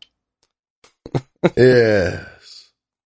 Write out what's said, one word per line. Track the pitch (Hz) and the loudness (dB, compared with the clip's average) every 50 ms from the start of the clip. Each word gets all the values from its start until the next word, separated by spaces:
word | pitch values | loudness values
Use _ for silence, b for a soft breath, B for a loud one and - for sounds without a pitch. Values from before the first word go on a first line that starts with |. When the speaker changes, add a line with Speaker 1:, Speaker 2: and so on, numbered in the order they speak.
Speaker 1:
<laughs> | _ _ _ _ _ _ _ _ _ _ _ _ _ _ _ _ _ _ _ _ - - - 135 - _ _ _ - 175 - | _ _ _ _ _ _ _ _ _ _ _ _ _ _ _ _ _ _ _ _ -16 -10 -10 -10 -10 _ _ _ -6 -4 0
Speaker 2:
Yes. | - 120 127 127 123 117 113 107 101 87 87 95 90 - - - - _ - - - - _ _ _ _ _ _ _ _ | 2 2 4 4 4 2 2 0 0 -2 -4 -6 -10 -14 -18 -20 -20 _ -20 -20 -20 -20 _ _ _ _ _ _ _ _